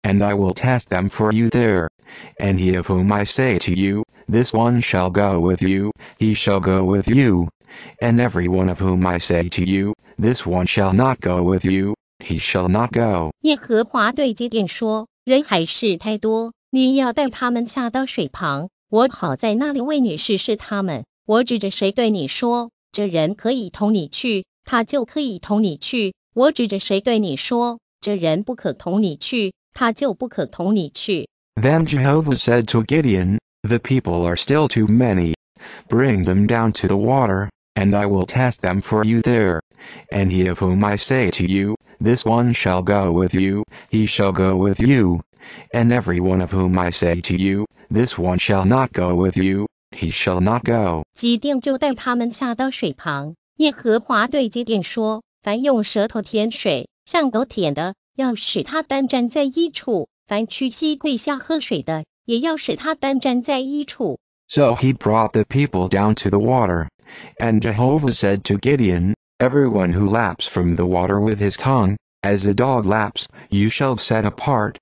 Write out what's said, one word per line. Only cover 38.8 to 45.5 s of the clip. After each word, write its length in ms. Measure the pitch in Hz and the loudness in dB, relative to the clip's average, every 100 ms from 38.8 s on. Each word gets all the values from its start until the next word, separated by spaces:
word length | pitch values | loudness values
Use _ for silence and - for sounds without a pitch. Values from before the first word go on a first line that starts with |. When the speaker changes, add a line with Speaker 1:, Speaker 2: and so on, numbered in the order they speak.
Speaker 1:
for 240 | - 110 107 | 0 0 2
you 160 | 117 | 2
there. 380 | 113 120 98 82 - _ - - - | 2 2 2 0 -4 _ -20 -20 -8
And 220 | 101 95 | -2 0
he 180 | 92 92 | 2 0
of 140 | 90 | 0
whom 200 | 95 92 104 | 0 2 2
I 120 | 101 | 0
say 320 | - 131 104 | -2 0 0
to 120 | - | 0
you, 320 | 92 98 101 107 _ - | 0 0 0 -4 _ -4
'This 240 | 107 123 113 | 0 2 2
one 280 | 117 120 | 2 2
shall 280 | 117 95 92 | 0 0 0
go 300 | 90 101 95 | 2 2 2
with 220 | 85 92 | 2 2
you,' 320 | 92 98 101 110 - - | 2 0 -2 -6 -12 -4
he 160 | 110 107 | 0 0
shall 240 | - 98 | 0 0
go 240 | 92 95 95 | 2 2 2
with 240 | 98 95 | 0 2
you. 400 | 120 135 95 85 - _ - | 4 4 4 0 -4 _ -20